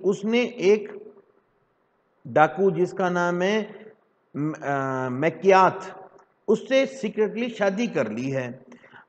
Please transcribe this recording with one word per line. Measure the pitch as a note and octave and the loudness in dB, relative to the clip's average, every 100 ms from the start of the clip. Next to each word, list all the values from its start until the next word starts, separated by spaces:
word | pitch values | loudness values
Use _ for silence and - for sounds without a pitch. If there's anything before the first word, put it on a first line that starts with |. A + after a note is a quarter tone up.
उसने | F#3 G3+ G#3+ A#3 | -2 0 0 0
एक | A#3+ - F3+ G#3+ - - - - _ _ _ _ _ _ _ _ _ _ - | 0 0 4 4 2 -14 -18 -20 _ _ _ _ _ _ _ _ _ _ -2
डाकू | A#2 D#3 D#3+ G3 | 4 4 4 0
जिसका | E3 F3+ - F3+ | 2 -2 0 -2
नाम | F3+ F3 F3 | 0 0 0
है | F#3 A3 G#3 - - - _ _ _ | 0 0 -2 -12 -20 -20 _ _ _
म-, | C3+ D3+ | -6 -4
अ, | D3+ B2+ C#3 C3+ C3 C3 | -4 -4 -2 -2 -2 -4
मैकियाथ, | B2+ D#3+ D#3+ F#3+ F#3+ F3+ - - - - - _ _ - | 0 -2 2 4 6 6 2 -10 -16 -20 -20 _ _ -2
उससे | G#3+ - C4 C4+ | -2 2 0 0
सीक्रेटली | - F#3 G#3 G#3 G3+ A#3+ | -4 -6 -2 -2 -2 -6
शादी | - G3+ G3 A#3+ | 0 0 0 -2
कर | D#3 A2+ | -2 -2
ली | A2 C3+ | -4 -4
है। | C3+ B2 A#2 - - _ - | -4 -4 -10 -18 -20 _ -20